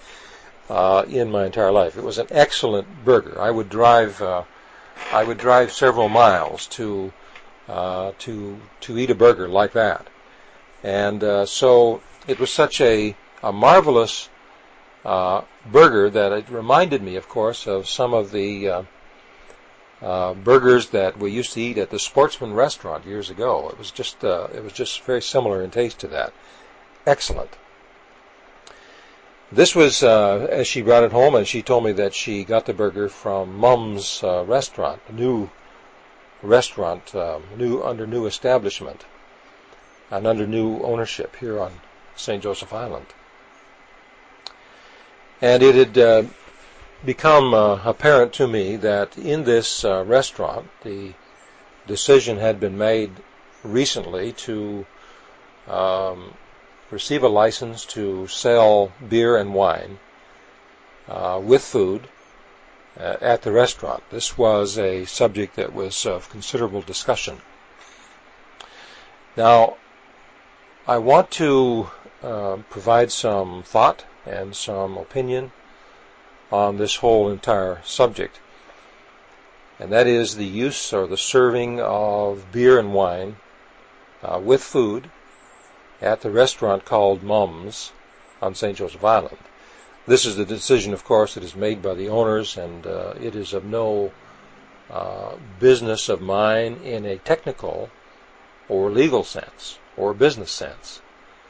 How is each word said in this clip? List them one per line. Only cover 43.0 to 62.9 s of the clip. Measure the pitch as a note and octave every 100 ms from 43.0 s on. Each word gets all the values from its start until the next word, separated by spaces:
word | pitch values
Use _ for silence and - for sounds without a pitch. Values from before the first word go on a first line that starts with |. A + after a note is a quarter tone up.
| - - _ _ _ _ _ _ _ _ _ _ _ - - - _ - - - - _ _ _
And | B2 B2
it | C3+
had, | B2+ B2 A#2
uh, | A#2 A2 A#2 - - - - - - -
become, | C3+ B2+ D#3 D3+ C3
uh, | A2+ G#2 G2
apparent | A2+ A2+ D3+ C#3 A#2+
to | - C3
me | A2 F#2+ G#2+
that | G#2 G2+ G2+ -
in | F3 D3+
this, | B2+ A#2 A2+ -
uh, | A2 F#2+ F#2+
restaurant, | B2+ C3+ - F2+ - - -
the | A2+ G2 G2 - _ _ _ _ _ _ -
decision | G#2 - C#3 A#2+ G#2
had | A2 G#2
been | G2+ G2
made | G#2+ A2+ G#2 F#2 - _ _ _
recently | A2 A2+ C#3 A#2+ E2+ F2+ G#2+
to, | A2+ - G#2+ G#2 G2+ G2 - - - - - - _ -
um, | F#2+ F#2+ F#2+ F#2+ F2+ F2+ - - - _ _ _
receive | G#2 - D3
a | B2
license | G#2 A2 - A#2 A2+ -
to | A2+ G2+ F#2 F#2+
sell | - B2 A#2 A2 G#2 G2 - A2+
beer | A2+ A#2 A#2+
and | G2+
wine, | G2 F#2+ E2 F2 G2 - _ _ _ _ _ _ _ _ _ -
uh, | F#2 F2+ F#2
with | G2+ C3+
food, | - A#2+ F#2 G#2 B2+ _ _ _ - _ _ _ _